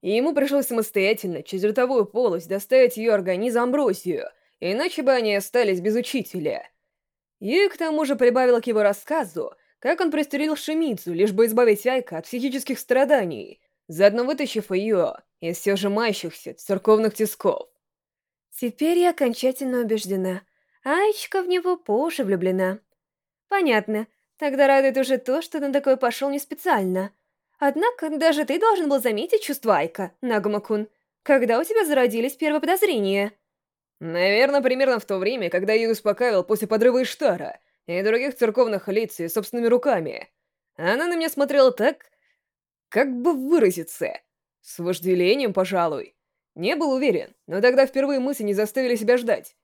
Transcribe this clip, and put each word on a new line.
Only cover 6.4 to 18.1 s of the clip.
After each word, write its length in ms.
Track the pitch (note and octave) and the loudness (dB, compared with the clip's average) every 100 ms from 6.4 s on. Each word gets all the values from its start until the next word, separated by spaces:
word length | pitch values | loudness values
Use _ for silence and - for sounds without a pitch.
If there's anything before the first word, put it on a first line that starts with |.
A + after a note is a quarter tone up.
| D3+ A#2 - _ _ _ _ _ _ _ | -6 -6 -10 _ _ _ _ _ _ _
И 300 | G3+ E4 G4+ | -2 0 0
к 100 | - | 0
тому 260 | E4 D4+ | -4 -2
же 120 | D4 C4+ | -2 2
прибавил 440 | B3 B3 B3+ A#3+ | 2 4 4 2
к 60 | B3 | 2
его 160 | A3 | 2
рассказу, 720 | G#3 G3+ - D#4+ G#3 E3 - - _ _ | 2 0 -4 -4 -4 -6 -10 -12 _ _
как 240 | A#3+ E4+ | -4 0
он 80 | F4 | 0
пристрелил 460 | D4 D4 C#4 D4+ D4 | 0 -2 -2 -2 -4
Шимидзу, 580 | - D#4 D#4+ G#3 - | -4 -2 -2 -4 -6
лишь 180 | E3+ G#3 | 0 0
бы 140 | G3 A3+ | 2 2
избавить 400 | A3 A#3+ G#3 A#3+ | 4 2 2 0
Айка 320 | C4 B3 D#3+ | -2 -4 -10
от 80 | - | -8
психических 520 | B3 C4 C4 - B3+ | -6 -4 -6 -6 -8
страданий, 840 | - B3 C4+ C4 F#3 B2+ F2 - _ _ _ | 0 2 4 2 2 -6 -12 -18 _ _ _
заодно 360 | D#3+ G3+ G#3+ | 4 4 4
вытащив 460 | B3 D4+ C#4+ A3 G3+ | -2 -2 -4 -4 -4
ее 440 | F#3 G#3+ G3+ D#3 - _ _ | -4 0 2 0 -4 _ _
из 160 | E3 F3 | -8 -4
все 180 | - G3 | -2 0
сжимающихся 760 | G3 G3+ A#3 G3 E3+ - - | 0 0 -2 -2 -8 -12 -18
церковных 600 | - - F#3+ G3+ G#3+ A3 | -18 -4 -2 4 4 4
тисков. 560 | G#3+ G#3+ - G3 - - _ _ _ _ | -2 -4 -2 -2 -2 -8 _ _ _ _